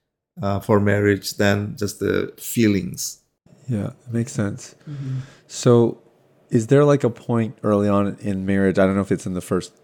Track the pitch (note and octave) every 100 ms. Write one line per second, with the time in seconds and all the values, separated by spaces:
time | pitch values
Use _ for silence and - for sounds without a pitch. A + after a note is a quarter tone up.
0 | _ _ _ - G2+ G2 - G2+ G#2 G2+
1 | G#2 G2 - - G2+ G2+ G#2 - G2+ -
2 | G2 F#2+ - - - A#2+ G#2+ G2 - -
3 | - - _ _ _ - - G#2+ G#2 -
4 | A#2+ A#2 A#2 - G2+ C3 - - D#3 C#3
5 | C3+ C3 - - - - B2+ A#2+ A#2 -
6 | _ _ _ _ - B2 A2 C#3 D3 C#3+
7 | A#2+ - - A#2 A2 - G#2+ G2+ G#2 G2+
8 | G2+ G2 G2+ F#2+ F#2+ G2 F#2+ F#2+ F#2+ G2
9 | F#2+ F#2 F#2+ F2+ - F#2 - _